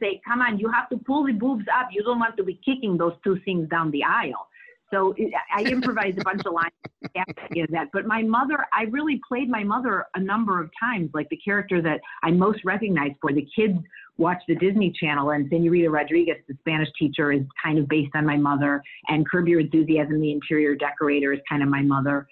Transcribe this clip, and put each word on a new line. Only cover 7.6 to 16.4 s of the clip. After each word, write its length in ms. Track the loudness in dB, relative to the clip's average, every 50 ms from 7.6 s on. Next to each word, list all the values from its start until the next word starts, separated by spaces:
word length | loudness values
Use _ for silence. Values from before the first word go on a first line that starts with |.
| -4 -2
that. 180 | -2 -4 -4 -4 -4
But 140 | -4 -2
my 160 | -2 -2 0 0
mother, 440 | 0 2 2 2 0 0 -2 -2 0 0
I 120 | -2 -2
really 360 | 0 -2 -2 -2 0 -2 -2 -4
played 220 | -4 -4 -4 -2 -2
my 160 | -2 -2 0
mother 420 | 0 -2 0 0 0 -2 -2 -4 -4 -4
a 60 | -4
number 400 | -2 0 0 0 0 0 0 0
of 100 | -2 -4 -8 -6
times, 320 | -4 -2 -2 -2 -2 -2 -2
like, 160 | -4 -4 -4
the 100 | -6 -8
character 440 | -2 0 0 0 0 0 0 0 2
that 180 | 2 -2 -2 -4 -10 -12 -4 0
I 80 | 2
most 300 | 4 4 4 4 2 0 -2
recognized 520 | -2 -2 -2 0 0 0 0 0 -2 -4 -4
for. 120 | -4 -2 0
The 160 | 0 -2 -2 0
kids 220 | 0 2 2 2 0 -2 -6 -16 -20 -20 -12 _ 0
watch 200 | 0 0 0 -2 0 -2
the 60 | 0
Disney 380 | 2 2 2 2 4 2 2 0 0
Channel, 320 | -2 -2 0 0 0 0
and 180 | 2 0 0 0
Senorita 400 | 2 2 4 4 4 4 4 4
Rodriguez, 460 | 2 2 0 2 2 2 4 2 0 -4